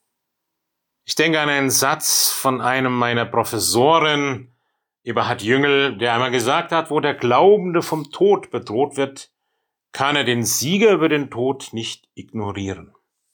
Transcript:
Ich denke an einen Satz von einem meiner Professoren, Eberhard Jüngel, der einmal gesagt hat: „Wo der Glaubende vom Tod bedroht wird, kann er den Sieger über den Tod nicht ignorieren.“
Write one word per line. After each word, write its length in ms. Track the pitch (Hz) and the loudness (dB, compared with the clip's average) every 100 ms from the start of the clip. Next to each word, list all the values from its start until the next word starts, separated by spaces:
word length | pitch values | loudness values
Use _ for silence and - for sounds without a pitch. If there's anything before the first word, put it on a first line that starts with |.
| _ _ _ _ _ _ _ _ _ _ | _ _ _ _ _ _ _ _ _ _
Ich 100 | - | -8
denke 260 | - 160 156 | 0 2 2
an 100 | 147 | 0
einen 200 | 143 135 | 0 0
Satz 600 | 123 135 151 - - - | 2 0 0 0 0 0
von 280 | - 135 127 | 0 -2 0
einem 380 | 123 131 131 123 | -2 0 0 0
meiner 300 | 120 120 117 | 0 0 0
Professoren, 1300 | 113 110 113 101 110 135 165 151 147 143 120 - _ _ _ _ _ | -2 -2 -2 0 4 4 4 2 0 -2 -6 -10 _ _ _ _ _
Eberhard 400 | - 113 110 120 | -6 -2 -2 -2
Jüngel, 560 | 104 135 143 139 139 104 | 0 2 4 2 2 0
der 160 | 120 117 | 0 0
einmal 160 | 127 | 0
gesagt 400 | 123 113 156 165 | 0 0 0 0
hat: 180 | 165 160 | -4 -2
„Wo 100 | 147 | -2
der 140 | 143 | -2
Glaubende 680 | 135 123 123 185 208 180 170 | -2 2 4 6 6 2 -4
vom 260 | - 156 147 | -2 -6 -6
Tod 400 | - 202 190 - | 0 2 2 0
bedroht 480 | 123 - 107 143 139 | -10 -6 -2 -2 -2
wird, 320 | 135 135 - _ _ _ _ _ _ | -6 -6 -20 _ _ _ _ _ _
kann 240 | - 135 147 | -4 0 0
er 80 | |
den 200 | 123 120 | 0 0
Sieger 500 | 110 - 131 196 220 | -2 -4 -2 2 4
über 160 | 180 156 | 4 2
den 200 | 147 131 | 0 -4
Tod 440 | 117 127 135 - | -4 -4 -4 -8
nicht 360 | 113 113 - _ - | -10 -10 -14 _ -20
ignorieren.“ 800 | 95 110 101 98 98 92 - _ _ _ _ | -12 -8 -6 -6 -8 -8 -14 _ _ _ _